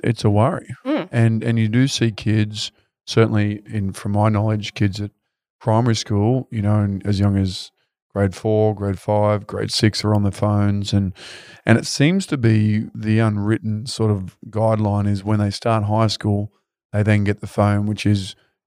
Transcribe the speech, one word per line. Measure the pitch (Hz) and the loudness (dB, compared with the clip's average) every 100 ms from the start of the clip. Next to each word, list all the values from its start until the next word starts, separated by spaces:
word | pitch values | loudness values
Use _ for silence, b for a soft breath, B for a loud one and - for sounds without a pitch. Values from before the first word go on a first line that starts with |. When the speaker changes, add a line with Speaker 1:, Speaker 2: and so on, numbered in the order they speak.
Speaker 1:
it's | - 113 | -2 0
a | 107 | 2
worry. | 101 123 185 - 123 | 2 2 -2 -10 -10
Speaker 2:
Mm. | 254 294 175 | -4 -4 -2
Speaker 1:
And, | 120 113 110 | 2 2 2
and | 117 117 | 0 0
you | 110 | 2
do | 120 135 | 2 2
see | - 117 | 0 -2
kids, | 101 104 107 107 107 - _ _ _ - | -2 -2 0 0 -4 -12 _ _ _ -2
certainly | - 113 107 104 104 - | 2 2 2 0 -4 -8
in, | 110 98 | -6 -6
from | - 101 | -6 -2
my | 101 110 | 2 2
knowledge, | 104 110 107 98 | 2 0 -2 -4
kids | - 104 101 | -2 -2 -2
at | 104 _ _ _ _ _ | -10 _ _ _ _ _
primary | 117 110 123 110 | 0 2 2 0
school, | - 104 107 127 - | 0 0 2 0 -2
you | 117 | -4
know, | 104 107 | 0 2
and | 101 98 | 0 -2
as | 101 98 | -2 0
young | 101 98 | 2 2
as | 95 92 - _ _ _ _ | 0 -4 -14 _ _ _ _
grade | 101 98 | -2 -2
four, | 87 110 107 107 | -2 -2 2 2
grade | 101 101 92 | 0 -4 -4
five, | - 104 104 104 104 | -2 0 2 0 -4
grade | 95 107 | -6 -4
six | - 110 - | 0 0 0
are | 107 | 0
on | 104 | 2
their | 101 | 0
phones. | - 107 104 101 101 98 | -2 0 0 0 -2 0
And, | 101 98 - B B B B | 0 0 -6 B B B B
and | - 117 | 2 2
it | - | 2
seems | - 143 190 185 | 0 2 2 -2
to | 147 | 0
be | 117 110 107 107 - | 2 4 2 0 -4
the | 117 110 110 | -6 0 2
unwritten | 113 104 104 110 110 107 123 | 2 0 -2 -2 -2 -6 -6
sort | - 110 | -2 0
of | 101 92 - 117 | 0 -4 -14 -10
guideline | 107 110 110 104 104 101 | -2 0 2 0 0 0
is | 101 | 0
when | 101 107 | 0 0
they | 104 | 0
start | - 117 113 | -2 -2 0
high | 104 107 110 | 0 0 0
school, | - 107 101 104 _ _ _ _ | 0 -2 -2 -4 _ _ _ _
they | 104 | -2
then | 107 104 | 2 2
get | 101 101 | 2 -2
the | - | -4
phone, | - 104 101 104 | 0 2 2 -2
which | 104 104 | -2 0
is, | 101 95 - _ _ | 0 -2 -14 _ _